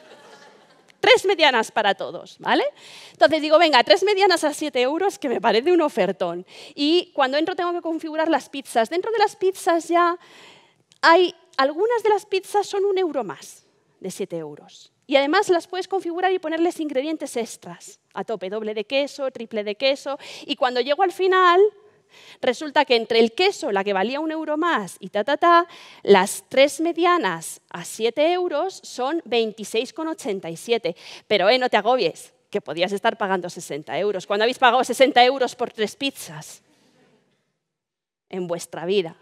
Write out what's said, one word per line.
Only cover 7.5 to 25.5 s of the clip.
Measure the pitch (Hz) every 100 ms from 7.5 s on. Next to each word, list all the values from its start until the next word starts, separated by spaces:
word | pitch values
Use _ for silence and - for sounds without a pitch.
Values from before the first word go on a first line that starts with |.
| 370
tengo | 349
que | 349
configurar | 330 320 320 311 320
las | 285 -
pizzas. | 277 - 240 220
Dentro | 339 453
de | 427
las | 415
pizzas | - 381 381 370 330 330
ya | 339 349 349 - - - - _ _ _ -
hay, | 294 339 349 - _ -
algunas | 269 311 440 480
de | 427
las | 403 -
pizzas | 381 - 415 -
son | 392
un | 403 381
euro | 349 277
más | 196 135 - - _ _ _ _
de | 190
siete | - 190 165
euros. | 151 147 - - - _
Y | - 269
además | 277 370 392
las | 339 -
puedes | 370 359
configurar | 381 330 339 370
y | 370
ponerles | 311 320 339 330
ingredientes | 302 262 302 311 285 240
extras | 233 - 180 170 - - _
a | -
tope, | 175 214 185
doble | 220 214
de | 214
queso, | 202 269 277 - 262
triple | 233 226 220
de | 208
queso. | 202 269 277 285 - - - -
Y | 277
cuando | 254 247
llego | 247 294
al | 381
final, | - 370 370 359 359 415 - _ _ _ - - -
resulta | 254 233 302 302
que | 269 240
entre | 220 226
el | 233
queso, | - 381 - 285
la | 196
que | 196
valía | 190 214 277
un | 320
euro | 320 311 302
más, | 339 269 180 -
y | 196
ta, | 214
ta, | 247 294
ta, | 339